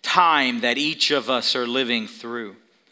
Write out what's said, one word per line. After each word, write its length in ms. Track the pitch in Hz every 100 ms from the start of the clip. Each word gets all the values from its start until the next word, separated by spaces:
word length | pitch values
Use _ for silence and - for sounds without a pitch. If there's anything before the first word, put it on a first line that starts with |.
time 580 | - 185 175 151 127 120
that 180 | 120 123
each 320 | 151 151 -
of 220 | 143 113
us 240 | 127 - 131
are 100 | 120
living 400 | 127 123 120 107
through. 500 | - 117 120 107 92 _ _ _